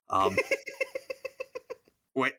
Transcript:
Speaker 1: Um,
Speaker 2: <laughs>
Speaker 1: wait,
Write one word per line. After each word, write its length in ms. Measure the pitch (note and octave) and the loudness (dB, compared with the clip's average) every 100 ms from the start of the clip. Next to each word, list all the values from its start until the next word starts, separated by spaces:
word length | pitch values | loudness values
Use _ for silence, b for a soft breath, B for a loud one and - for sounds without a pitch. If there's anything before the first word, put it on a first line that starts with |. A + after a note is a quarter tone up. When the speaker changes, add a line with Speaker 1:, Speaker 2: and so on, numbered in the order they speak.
| - | -2
Speaker 1:
Um, 280 | - - - | 2 4 2
Speaker 2:
<laughs> 1800 | - C5+ - - B4+ C5 - C5 C5 - C5 B4 - - _ _ _ | 0 -2 -4 -6 -6 -6 -12 -12 -12 -12 -12 -14 -14 -18 _ _ _
Speaker 1:
wait, 200 | C3 C3 | 0 0